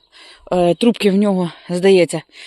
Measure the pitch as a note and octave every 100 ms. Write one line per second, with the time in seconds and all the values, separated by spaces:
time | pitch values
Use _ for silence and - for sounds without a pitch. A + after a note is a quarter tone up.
0 | _ _ - - - F3+ F3 E3 A#3 -
1 | G3+ F#3+ G#3 F#3 E3+ - - F3 G3 F#3+
2 | E3 D#3+ - -